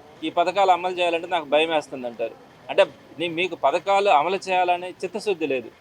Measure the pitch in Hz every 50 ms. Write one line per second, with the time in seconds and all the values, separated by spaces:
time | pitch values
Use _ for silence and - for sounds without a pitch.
0 | - - - - 160 160 156 175 170 175 175 202 196 190 180 170 180 185 185 175
1 | 180 175 165 165 175 175 180 170 151 139 143 151 160 165 165 151 147 - 147 131
2 | 123 120 117 110 117 113 - - - - - - - - 143 185 190 156 135 -
3 | - - - 135 165 175 160 165 185 175 170 - - 170 170 180 156 196 196 196
4 | 202 202 175 143 147 175 196 185 - 190 185 180 180 180 180 175 180 180 175 -
5 | - 180 - 208 - 214 190 160 160 143 135 127 110 113 - _